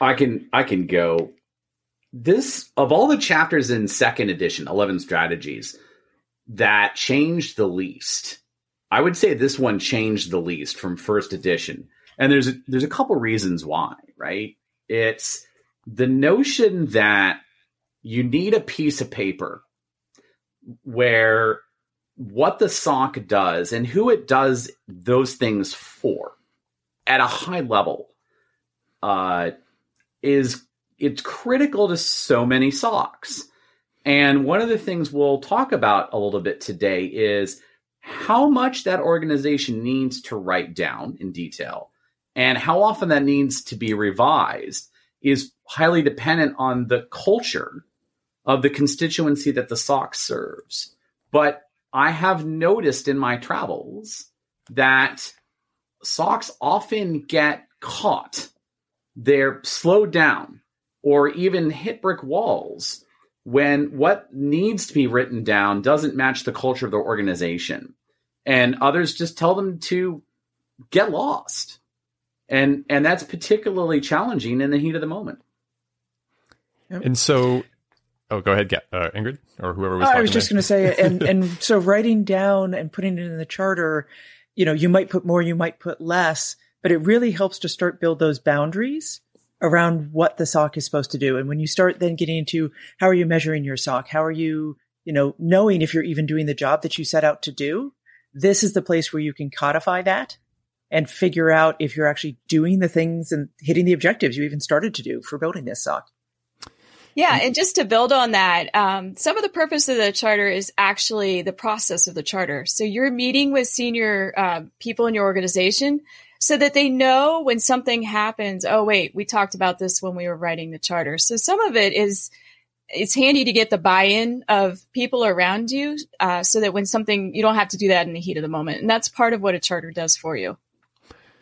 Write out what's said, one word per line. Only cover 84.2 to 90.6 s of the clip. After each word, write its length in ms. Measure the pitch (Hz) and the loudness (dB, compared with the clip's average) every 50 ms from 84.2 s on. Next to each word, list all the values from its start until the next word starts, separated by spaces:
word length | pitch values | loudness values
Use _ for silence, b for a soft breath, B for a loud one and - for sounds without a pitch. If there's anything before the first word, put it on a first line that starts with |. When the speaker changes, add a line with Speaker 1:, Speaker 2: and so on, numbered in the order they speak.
| B B B B B B _ | B B B B B B _
Speaker 2:
you 100 | - 180 | 0 2
know, 80 | 156 156 | 2 2
you 160 | 156 160 180 | 2 2 4
might 220 | 180 190 190 - | 4 4 2 2
put 140 | - 185 - | -2 -2 0
more, 160 | 175 170 175 | 2 2 2
you 140 | 170 170 170 | 2 0 0
might 240 | 170 165 165 - _ | -2 -2 -4 -4 _
put 220 | - 175 - - | -10 -10 -10 -8
less, 560 | 165 165 170 180 175 160 160 - - - - - _ _ _ _ - | -4 -2 0 2 2 2 0 -2 -6 -8 -10 -12 _ _ _ _ 0
but 100 | 175 170 | 2 2
it 60 | 160 | 4
really 320 | 156 185 220 240 247 233 | 4 4 4 4 4 2
helps 300 | 175 165 196 185 - - | 0 0 -2 -2 -2 -6
to 80 | - 170 | -8 -8
start 320 | - - 185 175 - - | -4 -2 -2 -2 -2 0
build 180 | 170 165 160 147 | 0 0 0 2
those 200 | 160 156 147 - | 0 0 0 0
boundaries 800 | - 156 143 147 147 160 165 196 233 269 294 311 302 - - - _ _ _ _ _ _ _ _ - | 0 0 2 2 0 -2 -2 -4 -4 -4 -4 -6 -8 -10 -14 -14 _ _ _ _ _ _ _ _ 0
around 500 | 165 170 175 170 170 165 160 147 147 151 | 2 4 4 4 2 0 -2 -4 -4 0
what 240 | 156 170 156 - | 2 2 2 2
the 100 | - 165 | 0 -2
soc 300 | - - 156 | 0 2 2